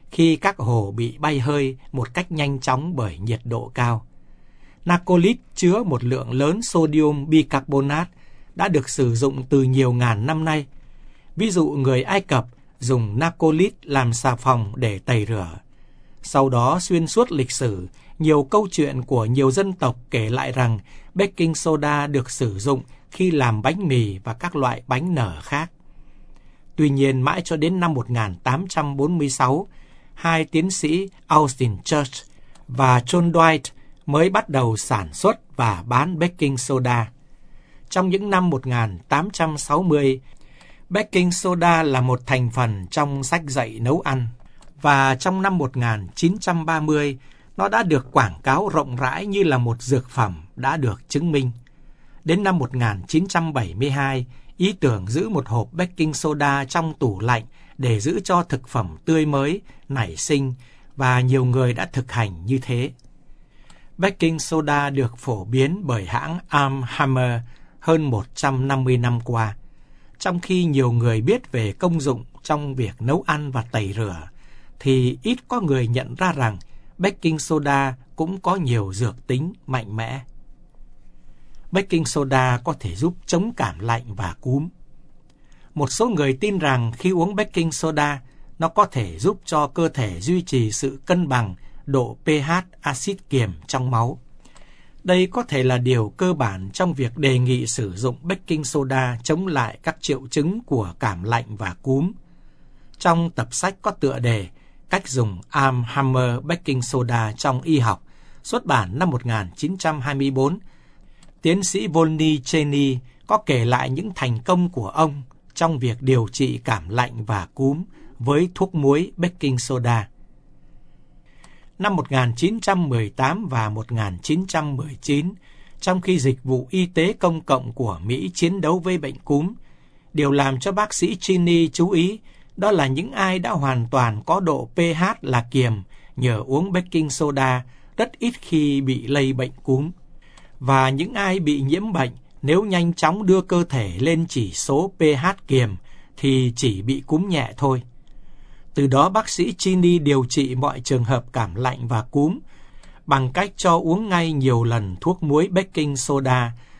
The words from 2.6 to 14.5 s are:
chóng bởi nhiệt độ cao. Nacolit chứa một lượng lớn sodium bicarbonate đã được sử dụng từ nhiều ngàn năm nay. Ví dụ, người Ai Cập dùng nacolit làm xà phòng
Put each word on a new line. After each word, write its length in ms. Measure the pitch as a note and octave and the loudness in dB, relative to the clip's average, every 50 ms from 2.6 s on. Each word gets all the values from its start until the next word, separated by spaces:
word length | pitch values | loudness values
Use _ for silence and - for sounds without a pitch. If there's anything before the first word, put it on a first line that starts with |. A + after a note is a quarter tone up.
chóng 360 | - - B2+ B2+ D3 E3+ F3+ | 0 0 0 0 -2 -4 -4
bởi 220 | C3 A#2 G2+ D#2+ D#2 | -4 -4 -4 -4 -6
nhiệt 220 | F#2+ A2+ A#2 A2 - | -4 -4 -4 -4 -4
độ 260 | A#2+ A#2 A2+ A#2 A#2 - | -6 -6 -6 -6 -8 -4
cao. 320 | - B2 A#2+ A#2 A2 - - - - - - - - - - - - - - - - - | -2 0 0 0 -2 -4 -8 -18 -20 -20 -20 -20 -20 -20 -20 -20 -20 -20 -20 -20 -8 0
Nacolit 520 | E3+ F3 F3 F3 - F3+ F3 E3+ G3+ B3 - - - - | 2 2 2 4 4 4 6 6 4 2 0 -4 -12 -6
chứa 280 | - - F3 F#3 A3 A#3+ | 0 2 2 4 2 2
một 220 | F#3+ C3+ A#2+ A#2+ | -2 -2 -2 -2
lượng 280 | A#2+ C3 C3 B2 A#2 A#2+ | -2 -2 -2 -4 -4 -2
lớn 300 | C3 C3+ D3 F3 A3 A3+ | 0 2 2 0 0 -4
sodium 640 | - - F3 D#3+ D3+ D3 D#3 D#3 D3+ D3+ D3 C#3 D#3 | 0 2 2 2 4 4 4 4 4 2 0 0 4
bicarbonate 840 | D#3 D#3+ D3 - - C#3 C3 - C#3+ C#3 C#3 C#3 D3 D#3 F3 F3+ - - - - - - - - - | 4 4 4 4 0 -2 -2 0 0 0 2 2 0 -2 -2 -4 -8 -16 -20 -20 -20 -20 -20 -14 -4
đã 140 | F3 F3+ G3+ | -2 0 2
được 200 | F3 D3+ B2 - | 2 0 0 0
sử 260 | - - C3+ A#2+ A#2 | -2 0 0 2 2
dụng 320 | A2+ C3+ C#3 C3+ C3+ B2+ C3 | 2 0 0 0 -2 -2 2
từ 140 | C#3+ C#3 C3 | 2 4 4
nhiều 300 | B2+ C3 C3+ C3+ B2+ B2 | 4 4 4 2 2 2
ngàn 340 | B2 B2 A#2+ A2+ G2+ A2 | 2 2 2 0 0 -2
năm 180 | C#3 D#3+ D#3 D#3 | -2 -2 -2 0
nay. 220 | D#3+ D#3 D#3 C#3+ - - - - - - - - - - - - - - | 0 0 -2 -2 -6 -12 -20 -20 -20 -20 -20 -20 -20 -20 -20 -20 -14 -4
Ví 140 | E3 G3+ A3+ | -2 -2 0
dụ, 200 | F#3 F3 D#3+ D3 | 2 2 2 2
người 320 | D3 C#3+ C3+ C3 C3 B2+ C3 | 2 0 2 2 2 2 0
Ai 180 | - F#3+ G3 | 0 0 -2
Cập 260 | F#3+ - D3 B2 A2+ A#2+ - - - - - _ | 0 2 0 0 0 -2 -8 -20 -20 -20 -14 _
dùng 400 | - A#2+ C3 B2 A2+ G#2 G2+ A#2+ | -2 0 0 2 0 0 0 0
nacolit 680 | D#3 E3 E3 - - D#3+ D#3 D#3+ F3+ G#3 - - - | 0 -2 0 2 2 2 4 4 2 2 0 -4 -8
làm 260 | - C#3+ C3+ B2+ A#2+ A#2 | -2 0 0 2 2 0
xà 240 | A#2 - C3+ B2 | 0 0 0 0
phòng 360 | - - C3+ | 0 2 2